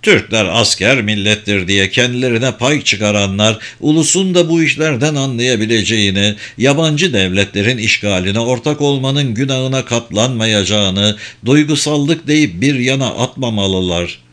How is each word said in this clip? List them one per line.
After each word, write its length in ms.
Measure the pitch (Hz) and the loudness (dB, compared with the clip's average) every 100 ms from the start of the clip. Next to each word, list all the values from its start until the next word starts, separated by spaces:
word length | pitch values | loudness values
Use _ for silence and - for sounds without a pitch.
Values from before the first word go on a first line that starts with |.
Türkler 440 | 214 165 - 110 95 | 4 2 2 -2 0
asker 520 | 107 107 - 98 131 | 0 0 0 0 2
millettir 680 | 107 107 101 104 101 101 90 | 0 -2 0 -2 0 -2 0
diye 220 | 98 98 | 0 2
kendilerine 600 | - 123 123 127 117 131 - | 0 0 0 0 0 -2 0
pay 260 | 127 151 | 0 0
çıkaranlar, 760 | - 101 104 104 101 98 107 107 - - | -2 -2 0 0 0 2 0 0 -8 -4
ulusun 540 | 147 156 151 180 190 | 2 2 2 2 2
da 140 | 180 160 | 2 2
bu 140 | 165 | 2
işlerden 520 | 156 139 156 123 147 | 0 0 -2 0 0
anlayabileceğini, 1200 | 143 135 120 123 120 110 117 90 110 101 98 104 104 - - | 0 -2 -2 0 0 2 0 0 0 2 2 0 -2 -12 -2
yabancı 540 | 127 143 160 151 185 | 0 2 0 0 0
devletlerin 640 | 117 95 95 101 101 101 127 | 0 0 0 0 0 0 0
işgaline 640 | 107 - 104 92 92 104 | -2 -2 0 0 0 -2
ortak 400 | 117 123 151 147 | 0 -2 -2 0
olmanın 540 | 143 139 131 139 139 | 0 0 0 0 -2
günahına 500 | 107 135 131 131 131 | -2 -2 -2 -2 -2
katlanmayacağını, 1300 | 123 120 117 - 123 120 110 107 95 107 98 95 104 104 - - | -2 -4 -2 -2 0 0 0 0 0 0 0 0 0 -2 -12 -8
duygusallık 800 | 107 147 151 147 147 151 143 160 131 | 2 2 2 0 0 0 0 -2 0
deyip 340 | 151 139 85 | 2 2 0
bir 140 | 131 | 0
yana 320 | 135 123 135 131 | 0 0 0 -2
atmamalılar. 1120 | - 123 - 123 107 98 92 90 87 87 - _ | -2 -4 -2 -4 0 0 0 0 -2 -4 -10 _